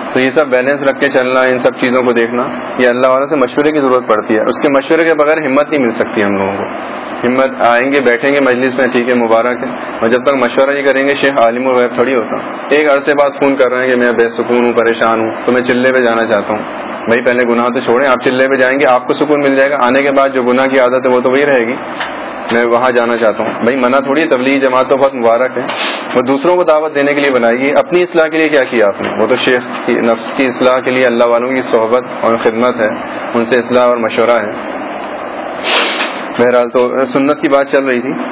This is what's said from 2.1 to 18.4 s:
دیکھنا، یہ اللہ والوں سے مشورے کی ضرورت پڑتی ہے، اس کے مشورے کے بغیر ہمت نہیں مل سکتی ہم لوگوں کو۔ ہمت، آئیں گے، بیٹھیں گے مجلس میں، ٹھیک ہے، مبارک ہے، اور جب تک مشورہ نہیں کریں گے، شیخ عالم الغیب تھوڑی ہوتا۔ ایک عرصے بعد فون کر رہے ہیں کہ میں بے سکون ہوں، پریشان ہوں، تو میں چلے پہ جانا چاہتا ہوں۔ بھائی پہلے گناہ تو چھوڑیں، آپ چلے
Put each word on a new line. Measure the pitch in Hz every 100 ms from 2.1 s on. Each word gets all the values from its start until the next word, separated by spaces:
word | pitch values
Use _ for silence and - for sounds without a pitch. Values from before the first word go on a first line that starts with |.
دیکھنا، | 120 117 120 127 - - -
یہ | 127
اللہ | 123 131
والوں | 131
سے | 139 139
مشورے | 123 - 147
کی | 156
ضرورت | 135 127 120
پڑتی | 107 104
ہے، | 107
اس | 110 123
کے | 151
مشورے | 139 139 160
کے | 165
بغیر | 160 147 160 151
ہمت | 135 147
نہیں | 151
مل | 120
سکتی | 110 107 -
ہم | 101
لوگوں | 98 95 98
کو۔ | 98 - - - - - 123
ہمت، | 127 131 127 117
آئیں | 120 131
گے، | 143
بیٹھیں | 123 117 139
گے | 143
مجلس | 135 123 131
میں، | 127 127
ٹھیک | 123 120
ہے، |
مبارک | 123 113 113 120 123
ہے، | 127 123 - -
اور | 117
جب | 123
تک | 127
مشورہ | 139 120 127 135
نہیں | 143
کریں | 139 135 139
گے، |
شیخ | 143 139
عالم | 139 117 120 131
الغیب | 127 123
تھوڑی | 120 123
ہوتا۔ | 131 107 - - - -
ایک | 143 151
عرصے | 139 139
بعد | 143 143
فون | 135 139 139
کر | 123
رہے | 127
ہیں | 127
کہ | 123
میں | 123
بے | 113 117
سکون | 117 117 120 120
ہوں، |
پریشان | 117 113 117 117 113
ہوں، | 113 110 -
تو |
میں | 120
چلے | 123 123 127
پہ | 131
جانا | 120 113
چاہتا | 113 107 101
ہوں۔ | 107 - - - - -
بھائی | 117
پہلے | 127 123 123
گناہ | 117 120
تو | 123
چھوڑیں، | 123 120 143
آپ | 123 139
چلے | 127